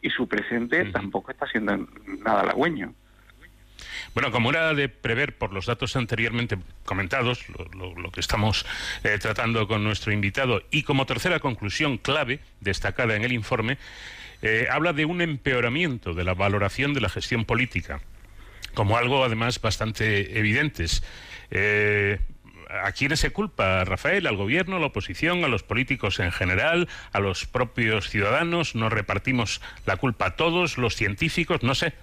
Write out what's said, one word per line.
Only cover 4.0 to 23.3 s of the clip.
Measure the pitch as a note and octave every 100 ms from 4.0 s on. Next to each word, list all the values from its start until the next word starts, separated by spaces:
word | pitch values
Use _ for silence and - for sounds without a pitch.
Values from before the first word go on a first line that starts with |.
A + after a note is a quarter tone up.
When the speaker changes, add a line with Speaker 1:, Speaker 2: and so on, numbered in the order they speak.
| -
Speaker 2:
Bueno, | - C3+
como | A#2 A#2
era | D#3+ D#3+
de | D3+ C#3
prever | - B2+ A#2 C#3+ -
por | A2
los | F#2+ F#2+
datos | A#2 A#2
anteriormente | C3+ A#2 A2 A2+ A#2 A#2 G2+ F2 -
comentados, | - F#2+ F#2+ C#3 A#2+ B2 -
lo, | F2 E2+
lo, | F#2 F#2 E2+
lo | F2+
que | -
estamos, | - A2+ G#2+ G2 - - - -
eh, | G2+ G#2
tratando | A2+ G#2+ A#2 A#2 G#2
con | A2
nuestro | G#2 G#2 -
invitado, | G#2 G2+ G2 C3+ G#2 -
y | D3+
como | - C#3 C3+
tercera | B2 F#3 E3
conclusión | C#3+ A2+ G#2 - D3+ A#2+
clave, | - D3 C3 C#3 - -
destacada | - F#2+ G#2+ F#2+ B2
en | G#2+
el | A#2
informe, | B2 G#2+ B2 A2 C#3 - - - - - -
eh, | A2 A2 B2
habla | C3 E3+
de | D3
un | D#3 F3
empeoramiento | E3+ C#3+ - B2+ A#2+ C3+ F3 A#2+ -
de | E2+
la | F2+
valoración | F2+ G2 G2+ G2+ - C#3
de | C#3+
la | G#2
gestión | - - A#2+
política, | G#2+ A#2 B2 - - D2 - - - - - - -
como | - G#2 A2+
algo, | B2 C3+
además, | C3 A2 A#2 A#2+
bastante | A2+ - A2 G#2+ A2 G2+ G2+ A2
evidentes. | G#2+ A#2 D3+ - E2 - - - - - -
Eh, | - G#2 G#2 G#2 G#2 G2+ G2+ - - - - - G2+
¿a | G2
quiénes | - C#3 D#3
se | -